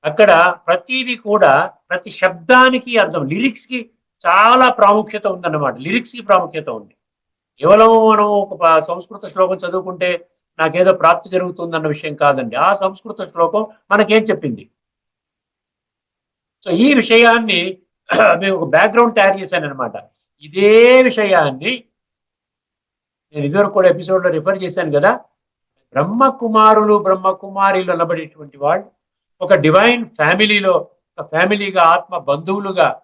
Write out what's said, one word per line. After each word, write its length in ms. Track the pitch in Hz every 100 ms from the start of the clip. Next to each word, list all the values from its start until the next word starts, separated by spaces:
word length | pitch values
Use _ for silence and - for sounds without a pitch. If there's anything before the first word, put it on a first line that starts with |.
అక్కడ 260 | 156 151 208 165 180 - -
ప్రతిదీ 480 | 180 - 262 254 240 208
కూడా, 240 | 208 165 135 185 _ _
ప్రతి 220 | 180 202 -
శబ్దానికి 720 | 185 180 165 254 254 254 254 233
అర్థం, 200 | 185 160 139
లిరిక్స్ 340 | 170 262 - -
కి 80 | 254 233 _ _ _ 175
చాలా 400 | 185 220 254 254 247
ప్రాముఖ్యత 480 | 202 208 208 202 202
ఉందన్నమాట, 400 | 180 175 156 139 117 139
లిరిక్స్ 280 | 226 240 247
కి 60 | 202
ప్రాముఖ్యత 400 | 175 101 160 143 113
ఉంది. 160 | 101 _ _ _ _ _ _ _
కేవలం 300 | 147 208 226 226 220
మనం 180 | 214 208 202
ఒక 120 | 196 165
ప-, 160 | 165 160 156
సంస్కృత 360 | 175 180 202 196
శ్లోకం 260 | 190 185 185
చదువుకుంటే 460 | 175 185 185 180 180 175 _ _ _ -
నాకేదో 340 | 160 180 185 185
ప్రాప్తి 260 | 160 165 -
జరుగుతుందన్న 520 | 180 180 175 170 165 156
విషయం 200 | 147 156 147
కాదండి. 340 | 147 135 120 117 170
ఆ 40 | 202
సంస్కృత 400 | 196 190 220 175 185
శ్లోకం 320 | 170 165 208 214 _ _
మనకేం 320 | 208 208 220 220
చెప్పింది? 340 | - 147 107 - _ _ _ _ _ _ _ _ _ _ _ _ _ _ _ _ _ _ _
So 80 | 196 170 262
ఈ 20 | 277
విషయాన్ని 600 | - 233 233 226 226 180 180 185 _ _ _
<clears throat> 300 | 175 214 170
మేము 140 | 196 190
ఒక 120 | 165
బ్యాక్‌గ్రౌండ్ 400 | 151 208 214 240 226
తయారు 180 | 196 196
చేశాను 240 | 190 175 147
అనమాట. 260 | 135 117 104 - _ _ _ 151
ఇదే 280 | 180 202 220 240 254 254
విషయాన్ని 640 | 220 208 180 147 131 175 254 _ _ _ _ _ _ _ _ _ _ _ _ _ _ _
నేను 100 | 151 143
ఇదివరకు 260 | 185 202 202
కూడా 120 | 185
ఎపిసోడ్ 300 | - 160 185
లో 60 | 180 160
రిఫర్ 200 | 160 190
చేశాను 260 | 185 180 160 143
కదా, 160 | 180 240 _ _ _ _ _ _ _
బ్రహ్మకుమారులు, 1000 | 131 165 226 269 262 233 220 214 214 214 208 190
బ్రహ్మకుమారీలు 840 | 190 190 185 196 196 196 190 185 175
అనబడేటువంటి 640 | 170 165 156 156 147 139
వాళ్ళు 220 | 143 180 202 _ _ _ _ _
ఒక 140 | 185 185
డివైన్ 380 | 151 175 226 240 226 -
ఫ్యామిలీలో, 560 | 151 185 214 208 190 170 - _ _ -
ఒక 60 | 151
ఫ్యామిలీగా, 500 | 156 185 208 202 185 165
ఆత్మ 240 | 175 - 180 143
బంధువులుగా 600 | 143 170 196 196 180 147 -